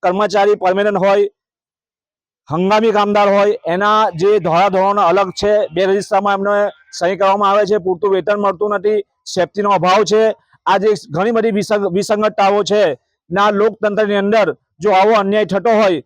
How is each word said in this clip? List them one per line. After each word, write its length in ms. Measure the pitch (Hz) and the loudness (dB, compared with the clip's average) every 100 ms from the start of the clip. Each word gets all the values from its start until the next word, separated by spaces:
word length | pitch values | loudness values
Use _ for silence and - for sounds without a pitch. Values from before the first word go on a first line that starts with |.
કર્મચારી 520 | 180 185 208 202 202 | -2 -2 -2 0 0
પરમેનન્ટ 440 | 208 185 185 208 202 | 0 0 0 0 0
હોય, 300 | 190 196 202 _ _ _ _ _ _ _ _ _ _ _ _ | 0 2 0 _ _ _ _ _ _ _ _ _ _ _ _
હંગામી 400 | 156 190 214 226 | -4 0 2 2
કામદાર 380 | 208 208 208 202 | 0 0 2 2
હોય, 300 | 202 202 208 - | 2 0 -2 -4
એના 440 | 175 208 214 214 | -2 0 2 0
જે 280 | 170 190 208 | 0 0 0
ધારાધોરણો 640 | 170 160 196 185 190 202 | 0 0 2 2 0 2
અલગ 280 | 185 180 196 | 2 2 0
છે, 220 | - 208 208 202 | -2 0 0 0
બે 200 | 156 190 | -2 0
રજિસ્ટરમાં 480 | 196 196 196 202 | 0 0 -2 0
એમને 360 | 196 196 - 302 - _ | -2 -2 0 -2 -6 _
સહી 240 | - 175 190 | -6 -4 0
કરવામાં 340 | 196 196 202 | 0 2 2
આવે 160 | 202 202 | 0 0
છે, 120 | 208 | 0
પૂરતું 320 | 180 175 208 | -2 -2 0
વેતન 300 | 190 170 208 | -2 -2 -2
મળતું 300 | 202 175 208 | -2 -2 -4
નથી, 300 | 208 190 214 - _ | -2 -2 -2 -4 _
સેફ્ટીનો 460 | - - 175 - 208 | -12 -4 -4 -2 0
અભાવ 340 | 196 175 190 | 0 2 2
છે. 300 | 202 214 220 - _ _ - | 2 2 2 -2 _ _ -2
આ 120 | 190 | 0
જે 80 | 208 208 - | 2 -2 -4
ઘણી 200 | 156 208 | -4 -2
બધી 200 | 226 220 | 0 0
વિસંગ-, 400 | 208 196 208 196 | -2 -2 -2 -2
વિસંગતતાઓ 720 | 175 196 208 214 208 196 202 | -2 -2 -2 -2 0 0 0
છે 360 | 208 202 190 131 _ _ _ | 0 0 0 -2 _ _ _
ના 200 | 180 202 | 0 0
લોકતંત્રની 680 | 202 220 208 214 202 214 202 | 2 0 0 -4 -2 -2 0
અંદર 400 | 196 220 190 - _ _ | 0 0 0 -4 _ _
જો 100 | 180 | 0
આવો 240 | 185 202 | 2 4
અન્યાય 300 | 226 196 214 | 2 2 -2
થતો 260 | 208 196 190 | 0 -2 0
હોય 300 | 214 214 165 | 2 2 0